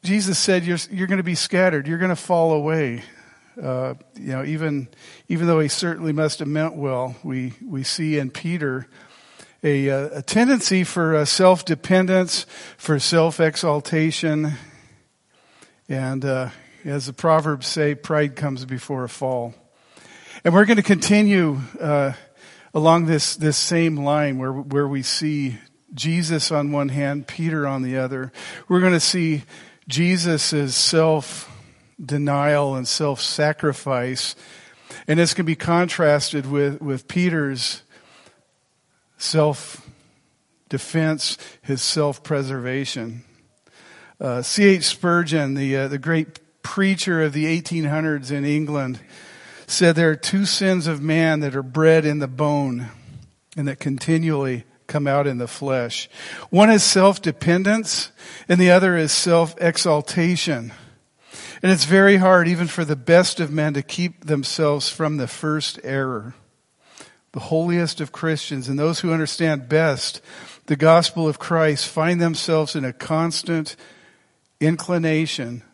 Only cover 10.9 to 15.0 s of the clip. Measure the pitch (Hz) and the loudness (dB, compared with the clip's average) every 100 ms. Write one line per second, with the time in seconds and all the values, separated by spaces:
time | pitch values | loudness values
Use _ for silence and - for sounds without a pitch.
10.9 | - 160 156 147 - 185 185 - 160 - | 0 2 2 2 4 6 6 2 -4 2
11.9 | 185 185 185 180 - - - - - - | 2 4 2 0 -4 -8 -16 -20 -14 -2
12.9 | 151 - 165 160 156 160 156 170 147 - | -2 2 2 2 2 0 0 -2 -2 0
13.9 | 160 156 151 160 151 151 139 - - _ | 0 0 -2 -2 -2 -2 -6 -12 -20 _
14.9 | _ | _